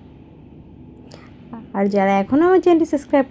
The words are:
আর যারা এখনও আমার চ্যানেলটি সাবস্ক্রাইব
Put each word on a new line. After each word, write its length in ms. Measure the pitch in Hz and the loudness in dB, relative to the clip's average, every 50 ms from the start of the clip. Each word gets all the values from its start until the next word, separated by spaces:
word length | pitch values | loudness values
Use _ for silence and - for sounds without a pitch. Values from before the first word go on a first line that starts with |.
| - - - - - - - - - - - - - - - - - - - - - - - - - - - - - - - 226 - - - | -20 -20 -20 -20 -20 -20 -20 -20 -20 -20 -20 -20 -20 -20 -20 -20 -20 -20 -20 -20 -20 -20 -20 -20 -20 -20 -20 -20 -20 -20 -20 -20 -18 -10 -6
আর 120 | 196 202 | -4 -2
যারা 260 | 202 202 202 190 196 196 196 | -2 0 0 0 0 0 -2
এখনও 280 | 196 - 254 294 339 | -2 0 0 0 2
আমার 120 | 359 370 359 | 2 2 2
চ্যানেলটি 260 | 339 359 349 320 330 | 2 2 2 2 0
সাবস্ক্রাইব 400 | 320 - 285 - - - 277 262 277 | -2 -4 -6 -4 -2 -2 -2 -2 -2